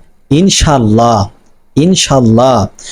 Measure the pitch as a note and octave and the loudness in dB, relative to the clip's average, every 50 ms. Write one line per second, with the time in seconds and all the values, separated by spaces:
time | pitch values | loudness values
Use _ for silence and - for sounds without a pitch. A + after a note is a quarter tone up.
0 | - - _ _ _ _ C3+ D#3 F#3+ G3 - - - E3 C#3+ C3 A2+ G#2 G#2+ A2+ | -20 -20 _ _ _ _ -2 0 0 0 0 0 0 0 0 0 0 0 0 2
1 | A#2 A#2 A2+ G#2 G2 - - _ _ _ _ _ _ _ _ C3+ D3+ F#3 F#3+ - | 2 0 0 -2 -4 -6 -10 _ _ _ _ _ _ _ _ -2 0 0 0 -2
2 | - - C#3+ C3+ B2 A2 A2+ A#2 B2+ C3+ B2+ A2 G2 G2 - - - - | -2 -2 0 0 2 2 2 2 2 0 0 -2 -2 -6 -8 -16 -20 -20